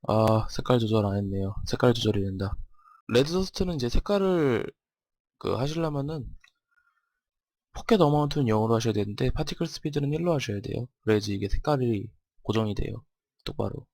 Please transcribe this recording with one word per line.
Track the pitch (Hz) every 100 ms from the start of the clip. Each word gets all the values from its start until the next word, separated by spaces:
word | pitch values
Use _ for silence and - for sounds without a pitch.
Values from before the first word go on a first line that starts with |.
| -
아, | 110 110 110 -
색깔 | - - 127
조절 | 113 110 101
안 | 101
했네요. | 101 98 98 - -
색깔 | 123 123
조절이 | 117 107 104
된다. | 98 95 95 - - - - - -
레드더스트는 | 113 143 180 190 - 180 165
이제 | 120
색깔을 | - - 202 190 180 143 117 - - _ _ _ _ _ _
그 | - 98
하시려면은 | 139 156 160 147 139 160 123 - _ _ _ _ _ _ _ _ _ _ _ _ _
포켓 | - - 220
어마운트는 | 156 147 147 151 127
영으로 | 107 110 117
하셔야 | 113
되는데 | 104 101 104 131
파티클 | - 147 - 165
스피드는 | - 156 147 143
일로 | 151 175
하셔야 | 156 120 101
돼요. | 101 110 123 _
그래야지 | - 107 104
이게 | 101 101
색깔이 | - - 147 123 110 104 _ _ _
고정이 | - 113 110 98
돼요. | - 110 - _ _ _ -
똑바로. | - 98 - -